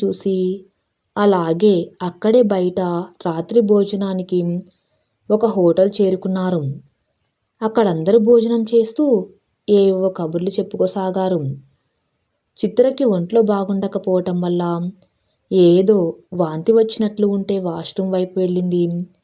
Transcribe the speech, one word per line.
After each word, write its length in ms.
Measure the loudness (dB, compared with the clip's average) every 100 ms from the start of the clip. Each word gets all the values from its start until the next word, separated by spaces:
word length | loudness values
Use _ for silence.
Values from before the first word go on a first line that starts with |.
చూసి 600 | -4 -4 -4 -2 -2 -4 -10 _ _ _ _ 0
అలాగే 760 | 2 2 2 2 2 2 -2 -6
అక్కడే 400 | -8 -4 0 2
బయట 380 | 2 2 -2 -2 -2 -4 -6 _ -8
రాత్రి 340 | -6 -2 0
భోజనానికి 1000 | 2 2 0 -2 -4 -6 -4 -2 -2 -4 -8 _ _ _ _ _ -2
ఒక 160 | 0 0
హోటల్ 440 | 2 2 4 2 2
చేరుకున్నారు. 640 | 0 0 -4 -2 -2 -2 -4 -8 -14 _ _ _ _ _ _ -6
అక్కడందరూ 560 | -4 0 0 0 2 2
భోజనం 440 | 6 4 4 -2
చేస్తూ 680 | 0 0 0 0 2 2 -2 _ _ _ 0
ఏవో 380 | 4 4 2 -2
కబుర్లు 400 | -2 -4 -4 -4
చెప్పుకోసాగారు. 960 | -4 -6 -2 -2 -2 -4 -2 -2 -2 -4 -8 -14 _ _ _ _ _ _ _ _ -6
చిత్రకి 400 | -4 2 2 2
ఒంట్లో 380 | 0 0 0 2
బాగుండకపోవటం 1000 | 2 0 -2 -4 -4 -6 -2 -2 0 -4
వల్ల 500 | -2 -2 -2 -4 -6 -10 _ _ _ _ -4
ఏదో 640 | 4 6 6 4 2 0 -6 -10
వాంతి 400 | -4 -4 -4 2
వచ్చినట్లు 540 | 2 2 0 -4 -2 -2
ఉంటే 320 | -2 -4 -4
వాష్‌రూమ్ 540 | -4 -6 -10 -6 -4
వైపు 260 | -2 -4 -4
వెళ్ళింది. 480 | -2 -2 -2 -2 -2 -4 -10 _